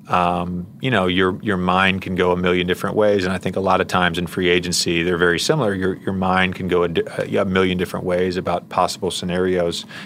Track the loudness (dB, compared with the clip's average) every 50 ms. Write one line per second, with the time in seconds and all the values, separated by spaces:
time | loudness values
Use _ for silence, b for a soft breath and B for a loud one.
0 | B -2 0 2 2 2 0 -2 -2 -4 -6 -8 -8 -10 -12 -6 -4 0 2 2
1 | 2 2 2 2 2 2 0 -2 -2 -2 -2 0 0 2 2 4 4 4 2 0
2 | -4 -4 0 0 2 2 2 2 2 0 2 2 2 0 -2 -2 -2 -4 0 2
3 | 2 4 4 2 2 0 -2 -4 -4 -4 -4 -2 0 2 2 2 2 0 2 2
4 | 2 2 0 -2 -4 -4 -4 -2 2 2 2 2 2 0 -2 -2 -2 0 0 0
5 | 0 0 2 2 4 4 2 2 2 0 0 0 0 0 0 0 -2 -2 -2 -4
6 | -4 -4 -2 -2 0 2 2 2 2 0 -2 -4 -4 0 2 2 2 2 0 -2
7 | -2 -4 -4 -6 -6 -2 0 -2 0 2 2 2 2 2 2 0 -2 -4 -4 -6
8 | -4 -2 0 0 0 0 -2 -4 -4 -2 -4 -4 -4 -4 -2 0 0 0 -2 -4
9 | -4 -4 -4 -4 -6 -4 -2 0 0 0 0 0 0 -2 -2 -4 -8 B B B
10 | B